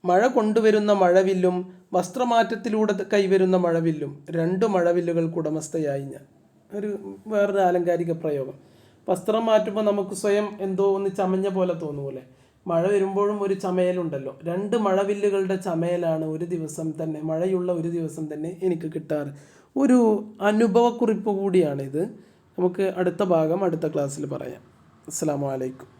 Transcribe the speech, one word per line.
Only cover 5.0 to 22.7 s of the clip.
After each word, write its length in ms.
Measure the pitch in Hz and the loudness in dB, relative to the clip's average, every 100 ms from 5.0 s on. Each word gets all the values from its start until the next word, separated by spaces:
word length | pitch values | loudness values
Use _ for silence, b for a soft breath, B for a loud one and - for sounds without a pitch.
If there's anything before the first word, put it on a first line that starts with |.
| 170 170 165 165 | 0 0 -2 -2
ഉടമസ്ഥയായി 680 | 156 156 156 165 147 139 139 | -4 -4 -4 -4 -2 -4 -8
ഞാൻ. 120 | - - _ _ _ _ 202 | -14 -20 _ _ _ _ -8
ഒരു 120 | 208 202 196 196 214 | -6 -8 -10 -16 -4
വേറൊരു 340 | 208 202 196 180 | 0 2 4 4
ആലങ്കാരിക 440 | 175 175 170 170 165 | 4 2 0 -2 -4
പ്രയോഗം. 340 | 160 143 131 - b b b b - | -4 -4 -6 -10 b b b b -4
വസ്ത്രം 360 | 180 - 220 226 | -2 0 0 4
മാറ്റുമ്പോൾ 340 | 214 214 202 214 | 2 2 0 0
നമുക്ക് 260 | 202 190 190 | 0 -4 -4
സ്വയം 260 | 208 202 208 208 190 | 0 0 0 -6 -4
എന്തോ 200 | 185 196 190 | 0 2 2
ഒന്ന് 140 | 196 190 | -2 -2
ചമഞ്ഞ 280 | 185 185 196 190 | 0 0 0 0
പോലെ 180 | 180 165 | 0 -2
തോന്നുമല്ലേ? 400 | 160 143 139 131 - b b b - | -6 -8 -8 -10 -16 b b b -2
മഴ 180 | 170 185 | 0 2
വരുമ്പോഴും 440 | 202 190 196 202 208 196 | 2 0 0 0 0 -2
ഒരു 100 | 190 | -2
ചമയലുണ്ടല്ലോ. 680 | 190 185 180 180 165 139 131 131 | 0 2 2 0 -4 -6 -8 -8
രണ്ട് 320 | 165 175 202 226 | -6 -4 -2 0
മഴവില്ലുകളുടെ 800 | 208 190 202 202 202 196 190 190 185 | 2 2 0 0 0 0 -2 -2 -2
ചമയലാണ് 580 | 165 170 175 170 160 160 | -2 0 0 0 -2 -4
ഒരു 200 | 156 170 | -6 -6
ദിവസം 420 | 175 156 - 160 156 | -6 -6 -6 -6 -4
തന്നെ, 200 | 160 151 160 | -6 -6 -4
മഴയുള്ള 420 | 160 185 190 180 175 | -2 0 0 -2 -2
ഒരു 100 | 165 170 | -2 -4
ദിവസം 280 | 160 147 156 | -6 -6 -8
തന്നെ 160 | 151 160 170 185 | -6 -8 -2 -2
എനിക്ക് 220 | 165 165 156 | -2 -4 -8
കിട്ടാറ്. 360 | 156 151 143 143 B B B - | -4 -4 -4 -12 B B B 0
ഒരു 240 | 269 254 226 208 - - 202 | 4 6 6 2 -4 -2 0
അനുഭവക്കുറിപ്പ് 840 | 214 233 208 240 233 226 220 214 196 | 4 4 4 4 2 0 0 -2 -2
കൂടിയാണിത്. 640 | 196 185 156 139 135 147 214 - B B _ - | 2 2 2 -2 -6 -4 -6 -8 B B _ -2
നമുക്ക് 280 | 180 | -2